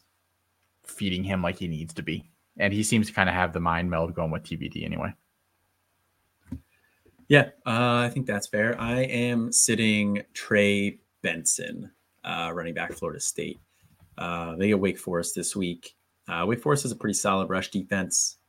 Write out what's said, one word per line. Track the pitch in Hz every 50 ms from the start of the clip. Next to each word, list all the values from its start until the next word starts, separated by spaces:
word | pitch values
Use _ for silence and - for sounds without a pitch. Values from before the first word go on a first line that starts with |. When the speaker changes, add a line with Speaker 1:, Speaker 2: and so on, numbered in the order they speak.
| _ _ _ _ _ _ _ _ _ _ _ _ _ _ _ _ _
Speaker 1:
feeding | - - - 107 95 90 90 92
him | 95 98 92
like | 87 87 90 -
he | 95 85
needs | 80 76 80 80 -
to | - 82
be. | - - 80 - - _ _ _ _ _ -
And | 98 101 101
he | 104
seems | 107 - 120 113 104
to | - -
kinda | - 95 90
have | 87 90 90 87 82
the | 87
mind | 85 85 82 85 87 90
meld | 85 82 82 82 82
going | - 82 80
with | 78 82
T | - - -
B | 78 - -
D | - 78 78
anyway. | - 80 80 78 - - - _ _ _ _ _ _ _ _ _ _ _ _ _ _ _ _ _ _ _ _ _ _ _ _ _ - - - - _ _ _ _ _ _ _ _ _ _ _ _ -
Speaker 2:
Yeah, | 143 143 - - - _ - 127
uh, | 113 117 123 123 120 123
I | 123 120
think | - 139 127
that's | - 104 101 - -
fair. | - 107 107 113 117 -
I | 117 117 120 127
am | 131 127 123 120 120 120 120 117 113 120
sitting | - - - - 113 107 113 110 107 104 104 101 101 101 - - -
Trey | - - - 110 104 104 101 101 101 101 101 - - _ _ _ _
Benson, | - 95 82 82 80 - - - - - - - - - - _ _ _ _ _ -
uh, | - 85 82 85 82 85
running | 87 82 85 78
back, | 85 85 87 -
Florida | - - 85 73 -
State. | - - - - 80 78 - - _ _ _ _ _ _ _ _ - _ _ -
Uh, | 85 87 85 85 85 85 82
they | 85 98 104
get | 107 98
Wake | 95 95 87 -
Forest | - 92 90 87 85 - -
this | 95 85 - -
week. | 101 95 87 85 85 - - - _ _ _ _ _ _ -
Uh, | 87 85 87 95
Wake | 113 - -
Forest | 147 147 139
has | - 127
a | 113
pretty | - - 110 98
solid | - - 101 98 98 95 80
rush | 92 92 92 -
defense, | - 101 90 - 101 95 92 87 - - - - - - _